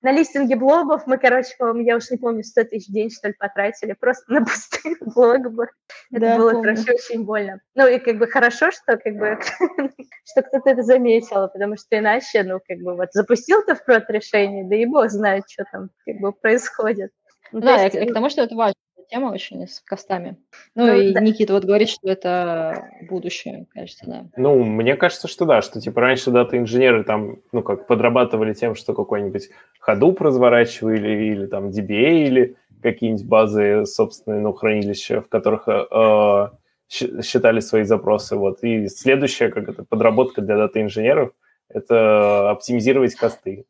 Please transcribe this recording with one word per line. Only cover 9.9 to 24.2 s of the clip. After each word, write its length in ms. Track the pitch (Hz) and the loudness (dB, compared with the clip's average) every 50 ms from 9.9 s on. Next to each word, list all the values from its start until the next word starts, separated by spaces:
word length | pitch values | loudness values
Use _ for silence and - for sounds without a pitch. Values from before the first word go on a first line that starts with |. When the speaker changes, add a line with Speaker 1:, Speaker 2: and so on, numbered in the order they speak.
| - _ 254 _ - - _ | -6 _ -20 _ -20 -20 _
Speaker 1:
что 180 | - - 269 262 | -2 -2 -2 -2
кто-то 280 | 269 - 269 262 269 | 0 -2 0 2 2
это 120 | 269 233 247 | 2 2 4
заметил, 680 | 220 254 254 247 240 226 226 233 233 220 202 190 190 | 4 4 4 6 4 2 2 2 0 -2 -2 -2 -2
потому 280 | 196 190 202 202 214 | -4 -6 -6 -6 -6
что 200 | 208 - _ - | -8 -6 _ -2
иначе, 460 | 214 214 214 214 247 262 - - 226 196 | 0 2 0 0 0 -2 -2 -2 -2 -2
ну, 160 | 185 185 190 190 | 0 -4 -8 _
как 120 | _ 185 175 | _ -14 -10
бы, 160 | 175 180 180 | -8 -10 -6
вот 140 | 175 180 180 _ | -6 -6 -4 _
запустил 500 | 202 208 - 240 - - - 339 440 415 | -4 0 0 0 -2 2 2 2 2 2
ты 120 | - 330 | 0 -4
в 80 | 226 - | -4 2
прод 200 | - 254 220 214 - | 2 2 2 2 0
решение, 560 | 214 214 208 - - 214 202 196 202 196 190 | -6 -6 -6 0 0 0 0 0 -2 -8 -6
да 100 | 185 202 | -2 0
и 120 | 214 233 | 0 0
бог 220 | 240 277 302 254 233 | 2 2 2 2 2
знает, 360 | 214 202 214 202 190 196 196 _ | 0 -2 0 0 0 0 -4 _
что 160 | - - 196 - | -12 -14 -14 -12
там, 200 | - 190 190 185 _ _ _ | -12 -16 -16 -16 _ _ _
как 120 | - - 214 | -14 -12 -8
бы, 120 | 202 196 202 | -8 -8 -8
происходит. 800 | _ _ 226 220 247 240 - - - 220 214 233 196 190 196 _ _ _ _ _ _ _ - - | _ _ 0 0 0 0 -6 -8 -4 -4 -4 -2 -4 -6 -12 _ _ _ _ _ _ _ -14 -10
Ну, 100 | 226 214 | -2 2
то 60 | 254 | 4
Speaker 2:
Да, 160 | 247 214 190 | 4 4 4
Speaker 1:
есть, 100 | - - | 2 0
Speaker 2:
и 120 | 240 208 | -2 -4
к 40 | 240 | -2
Speaker 1:
ну 40 | 233 | -2
Speaker 2:
тому, 140 | 226 226 285 | -2 -4 -4
что 140 | 285 311 262 | -2 -2 -4
это 140 | 226 233 | -4 -2
важная 180 | 226 226 208 190 _ _ _ _ _ - _ | -2 -2 -2 -2 _ _ _ _ _ -20 _
тема 200 | - 240 269 247 196 | -8 -6 -6 -6 -6
очень 360 | 196 - - 196 185 175 185 | -8 -12 -14 -14 -14 -16 -16
с 120 | - - | -16 -20
костами. 560 | _ _ 185 185 - _ 190 185 175 180 190 _ _ _ _ - - _ _ | _ _ -14 -14 -8 _ -10 -8 -8 -12 -16 _ _ _ _ -20 -20 _ _
Ну, 120 | 226 240 | 2 4
Speaker 1:
Ну, 80 | 233 214 196 | 4 6 6
Speaker 2:
и 120 | 202 196 196 | 4 4 4
Speaker 1:
да. 80 | 220 | 4
Speaker 2:
Никита 320 | 208 220 214 220 220 202 196 | 2 2 2 2 0 0 0
вот 120 | 202 190 | 0 2
говорит, 260 | 185 202 208 214 226 | 2 2 2 2 0
что 180 | - - _ 190 | -2 -8 _ -4
это 800 | 190 190 - 185 180 180 180 175 170 165 160 160 - - - - - - 170 170 | -4 -4 -4 -4 -2 -2 -2 -2 -4 -4 -4 -6 -6 -8 -12 -16 -20 -20 -14 -10
будущее, 580 | 190 180 165 175 175 - - - - - 175 _ _ | -10 -8 -8 -8 -12 -10 -12 -14 -14 -14 -18 _ _
кажется, 320 | - 170 175 - _ - - | -16 -16 -16 -18 _ -16 -16
да. 160 | - - | -14 -14